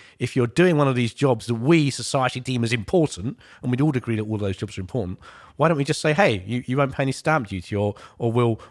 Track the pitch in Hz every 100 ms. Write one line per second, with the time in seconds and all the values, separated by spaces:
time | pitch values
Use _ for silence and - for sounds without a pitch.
0 | - - 120 131 120 160 180 151 139 123
1 | 117 - 139 113 117 113 127 170 139 -
2 | 117 139 127 131 127 123 117 120 92 185
3 | 151 - 110 - - - - 123 156 127
4 | 120 110 107 107 101 98 101 - 90 95
5 | 90 92 - - - - 156 151 143 151
6 | 156 147 196 101 95 123 123 127 139 -
7 | 135 131 160 156 110 95 - 101 104 101
8 | - - 117 120 117 110 -